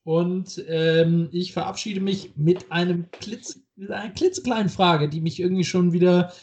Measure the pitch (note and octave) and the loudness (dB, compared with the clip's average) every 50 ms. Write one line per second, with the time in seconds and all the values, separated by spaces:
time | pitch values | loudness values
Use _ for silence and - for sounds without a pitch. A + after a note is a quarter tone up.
0 | _ D#3+ D#3+ E3+ F3 F3+ F#3 F#3 F3+ - - - - D#3 E3 D#3+ D#3+ E3 D#3+ E3 | _ -2 0 0 0 0 -2 -4 -6 -8 -10 -14 -8 -4 -2 0 2 4 4 4
1 | E3 E3 E3+ E3+ E3 - F3 F3 F3+ - - F3 - - F#3+ - - A3 G3 F#3+ | 4 4 4 2 2 0 -2 -4 -6 -4 -4 -4 -4 -4 -6 -6 -8 -6 -4 -2
2 | F#3+ G3 F#3+ - - - - C#3+ D3 E3 F3+ F3 - - D#3+ F3 F3+ F3+ F3 E3+ | -2 -2 -2 -2 -4 -10 -6 0 2 2 2 2 0 -4 -2 -2 0 0 0 -2
3 | E3+ - - - - G#3 A3 B3 - - - - _ _ _ - F#3+ G3+ G3 G3+ | -4 -8 -12 -16 -12 -12 -12 -12 -14 -18 -20 -20 _ _ _ -16 -12 -10 -8 -8
4 | G#3 A#3 - - E4 F#4 F#4 F#4 - B3 A#3 A3 G#3 F3 - - F#3 F3 E3+ D3+ | -8 -10 -4 -2 0 0 0 -2 -4 -2 0 0 0 -2 0 2 2 2 4 2
5 | D3 D3 D3+ E3 D#3+ E3 - - F3+ F3+ F#3 F#3 E3+ - - F#3 F3+ F3 E3+ F3 | 0 -2 -2 -4 -4 -4 -4 -2 -2 -2 0 0 -2 0 2 2 2 2 4 4
6 | F3+ F3+ F3+ F3+ E3+ F3 - - | 4 6 6 4 2 0 -4 -14